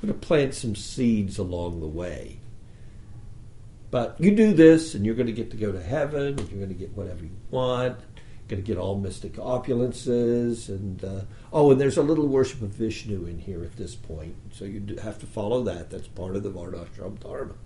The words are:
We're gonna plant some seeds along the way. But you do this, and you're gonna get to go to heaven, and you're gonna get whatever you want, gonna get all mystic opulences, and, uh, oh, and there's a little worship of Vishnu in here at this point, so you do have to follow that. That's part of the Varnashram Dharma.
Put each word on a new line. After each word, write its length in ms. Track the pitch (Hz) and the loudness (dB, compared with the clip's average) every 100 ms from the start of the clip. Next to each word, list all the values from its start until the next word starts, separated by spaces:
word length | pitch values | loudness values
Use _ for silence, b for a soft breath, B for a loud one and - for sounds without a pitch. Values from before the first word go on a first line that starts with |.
We're 60 | 208 | -4
gonna 120 | - | -4
plant 320 | - 160 135 | 2 2 2
some 220 | - 120 101 | -2 -4 -6
seeds 600 | - - 120 110 95 87 | -6 0 2 4 0 -2
along 440 | 92 87 87 85 | -4 -4 -4 -4
the 60 | 78 | -6
way. 520 | 78 87 69 55 - - - B B B B B B - - - - - - - | -6 -6 -8 -12 -14 -14 -16 B B B B B B -14 -14 -16 -16 -18 -18 -4
But 240 | 131 113 - | -2 -2 4
you 160 | 170 | 6
do 200 | 208 214 | 8 8
this, 420 | 160 160 160 160 110 | 12 12 12 6 0
and 100 | 104 | 0
you're 100 | 113 | 2
gonna 180 | 120 | 0
get 180 | 107 - | -2 -6
to 60 | - | -2
go 160 | 104 | -2
to 100 | 95 | -2
heaven, 560 | 82 143 143 147 139 135 | -2 -2 0 -2 -2 -2
and 100 | 107 | -6
you're 120 | 98 | -6
gonna 120 | 98 | -6
get 220 | 92 92 98 | -6 -8 -8
whatever 300 | 92 87 82 | -8 -8 -10
you 100 | 95 - | -12 -6
want, 460 | 131 127 123 127 101 - B B B - | -2 0 0 0 -4 -14 B B B -8
gonna 140 | 104 | -6
get 160 | 98 90 | -2 -2
all 200 | 90 101 | -2 -2
mystic 360 | 95 - - | -4 -6 -10
opulences, 1400 | - 127 127 123 120 123 120 - 120 120 120 120 113 - | -8 -2 -2 0 0 0 -2 0 2 4 2 0 -2 -6
and, 340 | 98 98 92 | -8 -6 -6
uh, 180 | 98 98 98 B B | -8 -8 -10 B B
oh, 200 | 156 147 | 6 8
and 100 | 131 | 8
there's 160 | 139 170 | 6 4
a 40 | |
little 240 | 147 160 147 | 4 4 4
worship 340 | 135 127 - | 4 2 0
of 80 | 107 | -8
Vishnu 560 | 101 113 107 113 98 85 | -4 -4 -4 -6 -6 -6
in 140 | 82 | -8
here 220 | 87 87 | -8 -8
at 120 | 82 117 | -10 -10
this 180 | 95 | -10
point, 420 | - - 80 78 - - | -10 -10 -10 -10 -12 -14
so 100 | - | -12
you 160 | 101 101 | -10 -8
do 160 | 98 107 | -8 -8
have 220 | 110 101 | -8 -10
to 60 | - | -10
follow 380 | - 104 123 | -6 0 0
that. 260 | 110 87 80 | 0 -4 -8
That's 180 | - - | -10 -10
part 300 | - 92 98 | -8 -6 -4
of 60 | |
the 80 | 101 | -4
Varnashram 680 | 92 87 87 87 - 95 98 | -8 -10 -10 -12 -12 -12 -12
Dharma. 360 | - - - - | -12 -10 -10 -12